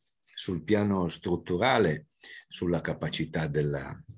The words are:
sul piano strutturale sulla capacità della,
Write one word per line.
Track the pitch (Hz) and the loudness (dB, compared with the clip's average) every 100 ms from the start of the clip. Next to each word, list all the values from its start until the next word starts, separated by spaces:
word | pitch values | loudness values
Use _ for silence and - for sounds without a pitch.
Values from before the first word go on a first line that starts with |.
| _ _ _ - | _ _ _ -8
sul | - 87 | -4 -4
piano | 87 104 104 95 87 | 2 4 4 2 0
strutturale | - 92 87 - 90 123 127 90 76 - _ - - - | -2 -2 -2 0 2 4 4 4 2 -6 _ -20 -20 -14
sulla | - 87 85 | -4 0 0
capacità | 82 76 78 - 78 82 78 | -2 -4 -4 -4 -2 -2 0
della, | 73 73 71 67 - - | 0 0 -2 -6 -12 -16